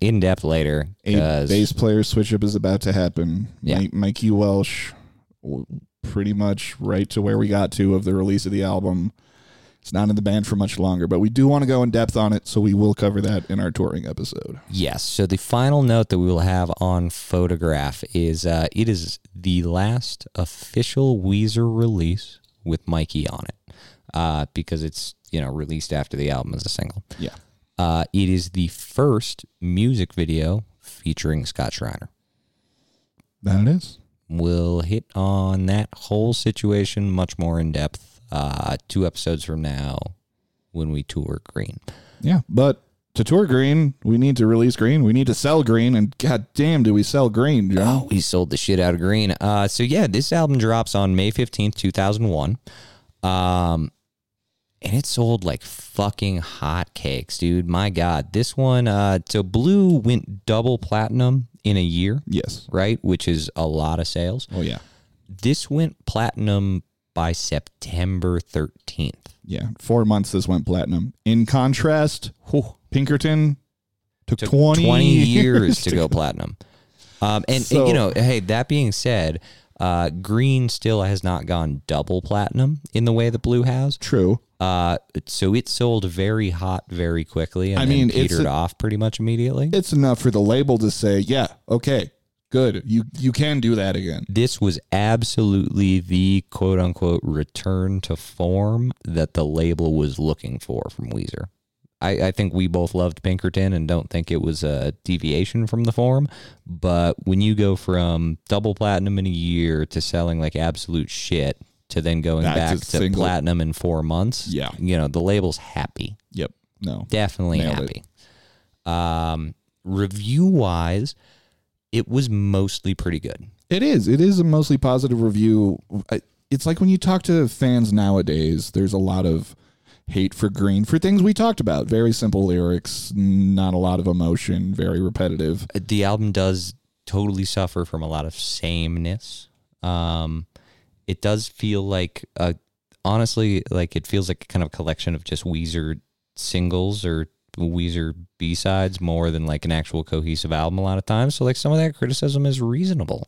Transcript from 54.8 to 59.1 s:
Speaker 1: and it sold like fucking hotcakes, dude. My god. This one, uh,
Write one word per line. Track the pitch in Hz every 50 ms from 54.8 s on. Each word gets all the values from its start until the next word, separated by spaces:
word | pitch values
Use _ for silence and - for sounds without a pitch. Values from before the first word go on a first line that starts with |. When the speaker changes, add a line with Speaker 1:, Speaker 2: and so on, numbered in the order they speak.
Speaker 1:
and | - 95 104
it | 127 147
sold | - - 123 117 117 117 110 95
like | 87 67 - -
fucking | - - - - - - - 101 104 104 - - 98 95 87
hotcakes, | 80 - - - - 73 78 87 87 - _ - - 69 67 64 - - - -
dude. | 87 87 87 90 87 85
My | 85 87 98 104
god. | 92 82 82 87 85 76 64 - -
This | 104 120 - -
one, | - 135 131 127 123 123
uh, | 117 101 101 101 101